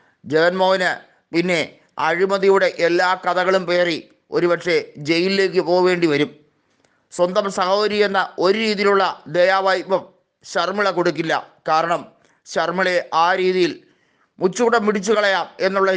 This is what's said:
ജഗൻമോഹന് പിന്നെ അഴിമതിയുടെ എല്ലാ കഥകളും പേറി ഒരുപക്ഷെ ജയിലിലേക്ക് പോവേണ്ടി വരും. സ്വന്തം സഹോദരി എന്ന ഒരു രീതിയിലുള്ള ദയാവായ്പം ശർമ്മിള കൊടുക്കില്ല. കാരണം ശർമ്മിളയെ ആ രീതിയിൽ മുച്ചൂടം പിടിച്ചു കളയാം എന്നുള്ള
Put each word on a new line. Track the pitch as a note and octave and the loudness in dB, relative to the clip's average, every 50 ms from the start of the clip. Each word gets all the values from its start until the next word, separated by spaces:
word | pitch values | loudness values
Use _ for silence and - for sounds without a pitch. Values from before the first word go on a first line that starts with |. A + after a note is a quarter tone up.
| _ _ _ _ - A2 C#3+ | _ _ _ _ -10 -2 0
ജഗൻമോഹന് | D#3 E3 F3 F3+ F#3 F#3 F#3 F#3+ F#3+ F#3 E3+ C3 F#2 - _ _ _ _ _ - | 2 2 2 2 2 2 2 2 2 0 -2 -4 -4 -10 _ _ _ _ _ -2
പിന്നെ | E3+ E3+ F#3 F3 D#3+ B2+ - - _ _ _ _ - C#3+ D#3+ | -2 0 0 0 -2 -2 -6 -10 _ _ _ _ -4 -2 -2
അഴിമതിയുടെ | E3 F3 G3 F#3+ G3 G3 F#3+ G3 G3 G3 F#3 F3 - - E3+ E3 | 0 0 0 0 0 2 2 4 4 4 2 0 0 0 0 0
എല്ലാ | E3+ F3+ F#3 F3+ F#3 F3+ - | 2 2 2 0 0 -2 -2
കഥകളും | F3+ F3 F3+ F3+ F#3 F#3+ F#3+ F3+ E3 | -2 -2 0 0 0 0 0 0 0
പേറി | F3 F3 F3+ F3 E3 C3+ - - _ _ _ _ - | 0 0 0 0 -2 -6 -8 -14 _ _ _ _ -2
ഒരുപക്ഷെ | D3 E3+ F3 E3+ E3 - F3 E3 D3+ - - - C#3+ D3 C#3+ | 0 0 0 0 0 0 -2 -2 -2 -2 -4 -10 -12 -4 -2
ജയിലിലേക്ക് | E3 E3+ F3+ F#3+ G3 G3 F#3+ F#3 E3 F#3 D#3+ D#3 | 0 0 0 0 0 0 0 0 0 0 0 2
പോവേണ്ടി | F3+ F#3 F3+ F#3 F3+ F3 E3+ D#3+ | 2 2 2 2 2 2 0 0
വരും. | C#3+ C#3+ D3 C3+ - - _ _ _ _ _ _ _ _ _ _ _ _ _ _ - - | 2 0 0 -2 -4 -12 _ _ _ _ _ _ _ _ _ _ _ _ _ _ -2 -2
സ്വന്തം | F3 F3+ F#3 G#3+ G3+ G3 F#3 G#3 | -2 0 0 -2 -2 -2 -2 -2
സഹോദരി | F#3 F3+ F#3+ G#3 G#3+ G#3 G#3 G#3 G#3 G3 | 0 0 0 0 0 0 0 0 0 0
എന്ന | G3 F#3+ F3 - - - E3+ | 0 -2 -2 -4 -4 -2 0
ഒരു | F#3 G3 A3 A3+ | 0 2 0 0
രീതിയിലുള്ള | G#3+ G#3+ F#3+ G#3 G3+ G3+ G3 F#3+ E3+ D#3+ - - C3+ D3+ | -2 -2 0 0 2 2 2 0 0 -2 -6 -12 -6 0
ദയാവായ്പം | F3 F3 F#3 F#3+ G3 F#3+ F#3+ F#3+ F#3 E3 F3+ G3 E3 - - _ _ _ _ _ _ _ - | 0 2 2 2 2 2 0 0 -2 -2 -2 -2 -4 -4 -8 _ _ _ _ _ _ _ -6
ശർമ്മിള | - F#3+ E3+ F3+ F#3+ G#3 G#3 G3 F3 F3 | -4 -4 -2 -2 -2 -2 -2 0 0 0
കൊടുക്കില്ല. | F3 F3 D3+ D3+ E3 D#3+ D3+ B2+ - - _ _ _ E3 | 0 0 -2 -2 -4 -2 -4 -4 -4 -8 _ _ _ 0
കാരണം | D#3 D#3+ D#3+ E3+ F3 D#3 - - _ _ _ _ _ _ _ - - | 0 0 0 0 -2 -4 -6 -10 _ _ _ _ _ _ _ -8 -4
ശർമ്മിളയെ | F#3 D#3+ E3 F3 F#3 F#3 F#3 F3+ E3+ - - - D#3+ | -4 -2 -2 -2 0 0 0 0 -2 -2 -2 0 0
ആ | E3 F3 F#3+ F#3+ | 2 2 2 0
രീതിയിൽ | F#3 F#3 F#3 F#3 F3 D#3+ - - - _ _ _ _ _ _ _ _ _ _ - | 0 0 2 2 0 0 -2 -6 -14 _ _ _ _ _ _ _ _ _ _ -4
മുച്ചൂടം | E3+ F#3+ F3+ - A#3+ A3+ A#3 A#3 G3+ G#3+ | -2 -2 0 0 0 2 2 2 2 0
പിടിച്ചു | G3+ G3+ F3+ G#3+ A3 G#3 | -2 -2 -2 0 0 0
കളയാം | G#3 G3 F#3+ F3 D#3+ - - - F3 F#3+ | 2 0 0 0 -2 -6 -6 -4 -2 -2
എന്നുള്ള | G3 G3 F#3+ F#3+ F#3+ | 0 2 2 2 0